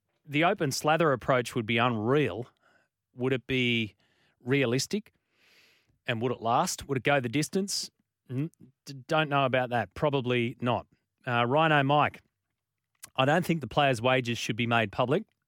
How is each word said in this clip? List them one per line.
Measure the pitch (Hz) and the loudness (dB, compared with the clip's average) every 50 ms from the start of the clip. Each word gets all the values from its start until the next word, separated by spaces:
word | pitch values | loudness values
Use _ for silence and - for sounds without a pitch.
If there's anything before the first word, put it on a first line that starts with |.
| _ _ _ _ _ | _ _ _ _ _
the | 151 139 147 160 | -4 -2 2 2
open | 175 214 - 165 135 | 2 2 0 -2 -4
slather | 123 - - 151 156 160 170 151 135 | -2 -2 0 2 2 4 4 2 2
approach | 113 - - 139 123 120 - - | 0 0 2 2 2 0 -2 -4
would | 127 113 | -4 -2
be | 104 117 | 0 2
unreal. | 117 117 127 120 110 104 113 135 156 143 90 87 107 127 - _ _ _ _ _ _ _ _ _ _ _ _ - | 2 2 2 0 0 0 0 2 2 0 0 -4 -6 -10 -12 _ _ _ _ _ _ _ _ _ _ _ _ -10
Would | 123 123 131 | -4 -2 -2
it | 135 127 - | -2 -2 -4
be | - 135 127 123 120 120 117 113 101 - _ _ _ _ _ _ _ _ _ - | -2 0 0 2 2 2 0 -2 -4 -8 _ _ _ _ _ _ _ _ _ -4
realistic? | 120 135 143 135 117 120 135 - - - 214 - - _ _ _ _ _ _ _ _ _ _ _ _ _ _ _ _ _ _ - | 0 0 2 2 2 0 -2 -2 -2 -6 -6 -8 -8 _ _ _ _ _ _ _ _ _ _ _ _ _ _ _ _ _ _ -6
And | - 123 110 | -6 -4 -2
would | 117 127 | -2 -4
it | 120 - | -4 -2
last? | 107 113 120 143 175 180 - - - - | -2 0 2 2 0 -2 -4 -8 -6 -6
Would | 139 | -4
it | 131 - | -2 0
go | 143 143 143 | 2 2 2
the | 123 120 | 0 -2
distance? | 110 143 151 - - 190 196 196 - - - - _ _ _ _ _ _ _ | -2 -2 -2 -2 -2 -4 -4 -4 -6 -8 -8 -10 _ _ _ _ _ _ _
Mm, | - 127 127 147 170 _ _ 151 131 _ _ - | -10 -6 -6 -6 -6 _ _ -20 -20 _ _ -20
d-, | - 143 135 123 | -18 -18 -14 -6
don't | - 160 156 156 143 | 0 0 0 2 2
know | 143 139 139 | 2 2 2
about | 127 120 131 127 123 | 2 2 0 0 0
that. | 123 120 107 87 - | -2 -2 -2 -4 -4
Probably | - - 151 139 139 117 123 123 123 117 117 - - | -2 -2 0 0 0 -2 0 0 0 0 -2 -4 -4
not. | 120 123 117 98 - _ _ _ _ _ _ _ - | -2 -2 -2 -2 -4 _ _ _ _ _ _ _ -6
Uh, | 131 123 120 120 | -2 0 0 2
Rhino | 120 131 151 160 160 151 147 135 | 2 2 2 4 4 4 4 4
Mike, | 135 147 147 139 98 - - _ _ _ _ _ _ _ _ _ _ _ _ _ _ _ _ - - - | 4 4 4 4 2 0 -6 _ _ _ _ _ _ _ _ _ _ _ _ _ _ _ _ -20 -8 -2
I | - 131 | 0 2
don't | 135 151 180 170 | 4 4 2 2
think | - 170 165 | 0 -4 -4
the | 143 | -4
players' | 123 - 160 147 139 131 110 | -4 0 2 2 2 2 0
wages | 113 127 131 131 123 120 117 | 0 0 2 0 0 -2 -4
should | - - - 117 | -6 -4 -6 -4
be | 107 123 | -4 -2
made | 117 120 117 113 107 | 0 0 0 0 0
public. | - - 131 117 143 196 220 _ _ _ _ | -2 -2 0 0 0 -2 -2 _ _ _ _